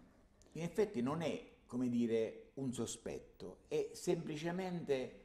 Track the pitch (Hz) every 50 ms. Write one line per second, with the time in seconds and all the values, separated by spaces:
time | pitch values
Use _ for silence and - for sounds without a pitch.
0 | - - - - - - - - - - - 156 165 170 - - 208 - - 120
1 | 120 131 131 165 170 143 104 - - - - - - - - 123 127 123 120 120
2 | 117 113 113 113 113 101 - - - - - - 135 131 117 - 117 107 - -
3 | - - 69 - - - - - - 90 92 - - - 147 156 139 - - -
4 | - 180 170 165 156 151 156 147 156 170 170 185 190 185 180 170 131 135 139 131
5 | 127 120 - - -